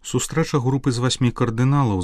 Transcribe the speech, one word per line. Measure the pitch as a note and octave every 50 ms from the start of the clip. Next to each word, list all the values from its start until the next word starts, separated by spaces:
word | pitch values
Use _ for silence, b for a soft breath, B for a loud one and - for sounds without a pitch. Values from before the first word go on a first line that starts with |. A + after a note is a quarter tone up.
| -
Сустрэча | - - B2+ - - - D#3 D#3+ - - C#3+
групы | A#2+ C3 C3+ C3+ - C#3+ A#2+
з | A#2+
васьмі | B2 B2+ - - B2+ A#2+ A2+
кардыналаў, | - B2+ A#2 A2 A2+ B2+ C3+ C#3+ C#3+ C#3 A2+ G2+ F#2